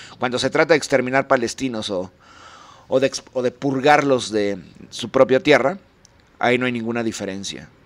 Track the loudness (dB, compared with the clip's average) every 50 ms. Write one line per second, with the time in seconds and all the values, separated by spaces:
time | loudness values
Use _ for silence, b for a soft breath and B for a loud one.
0 | B B B -6 -4 -2 -2 -2 -2 0 0 2 4 4 4 2 2 2 0 0
1 | 0 0 0 -2 0 2 0 0 0 -2 -6 -6 -6 -6 -6 -6 -6 -6 -6 -6
2 | -6 -8 -12 B B B B B B B B B B B B B B B 0 0
3 | 0 0 -2 -6 -12 -8 -6 -4 -4 -4 -4 -4 -4 -4 -2 0 4 4 4 4
4 | 4 2 0 0 0 -2 -2 -2 -2 -2 -2 -6 -10 -16 -20 -20 -20 -18 -14 -12
5 | -10 -2 2 4 4 4 4 2 4 4 4 4 4 2 -2 -4 -8 _ _ _
6 | _ _ _ _ _ _ _ _ 0 0 0 2 0 -2 -4 -4 -4 -6 -6 -4
7 | -4 -4 -6 -6 -8 -8 -8 -10 -10 -12 -12 -14 -16 -20 _ _ _